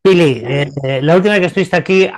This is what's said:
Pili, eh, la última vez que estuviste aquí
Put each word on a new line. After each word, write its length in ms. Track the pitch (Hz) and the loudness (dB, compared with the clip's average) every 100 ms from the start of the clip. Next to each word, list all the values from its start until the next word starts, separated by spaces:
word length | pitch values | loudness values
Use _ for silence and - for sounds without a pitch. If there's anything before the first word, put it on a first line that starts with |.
Pili, 400 | 190 185 160 117 | 2 4 2 0
eh, 560 | 120 139 143 143 135 135 | -4 -4 -4 -6 -6 -2
la 140 | 143 180 | 2 2
última 180 | 202 | 2
vez 60 | 208 | 0
que 60 | 180 | -2
estuviste 300 | 196 180 180 | -2 -2 -2
aquí 340 | 170 190 190 | 0 0 0